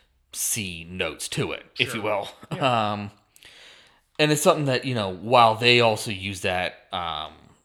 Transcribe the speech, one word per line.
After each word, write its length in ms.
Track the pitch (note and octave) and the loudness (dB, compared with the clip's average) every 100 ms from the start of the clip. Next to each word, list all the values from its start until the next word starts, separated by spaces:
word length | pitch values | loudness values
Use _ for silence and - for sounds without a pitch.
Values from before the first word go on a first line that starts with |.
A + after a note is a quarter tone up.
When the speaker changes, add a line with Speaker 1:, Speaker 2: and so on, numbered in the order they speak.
| _ _ _ | _ _ _
Speaker 1:
sea 540 | - - A#2 F#2+ E2+ E2 | -8 -6 -6 -6 -10 -12
notes 400 | F#2 E2 D2 - | -6 -6 -6 -8
to 240 | - F#2+ | -4 -4
it, 140 | C#2 - - | -6 -10 -4
if 100 | A#2+ | -4
you 120 | A#2 | -4
Speaker 2:
Sure. 20 | |
Speaker 1:
will. 260 | G#2 G2+ - - - | -4 -4 -6 -12 -12
Speaker 2:
Yeah. 400 | E3+ C3+ A#2 G#2 | -4 0 0 0
Speaker 1:
Um, 180 | G#2 G2+ - _ _ - - - - _ _ _ - | -4 -8 -14 _ _ -20 -20 -20 -20 _ _ _ -2
and 120 | D3+ | 0
it's 80 | D3 | 2
something 240 | F#3+ D#3 C#3 | 4 4 2
that, 180 | B2 | -2
you 100 | C3+ | -2
know, 140 | A#2+ G2 | -4 -4
while 460 | F#2 G#2 B2 A#2 G#2+ | -6 4 6 8 6
they 240 | A#2+ A#2+ | 4 6
also 300 | A#2 G#2+ A#2+ | 4 2 -4
use 320 | F#2+ G2 F#2 | -8 -8 -6
that, 440 | G2 F2+ F2 - - | -2 0 -2 -6 -10
um, 400 | F#2+ E2+ D2+ D#2 D#2 D2 _ | -8 -6 -6 -10 -16 -20 _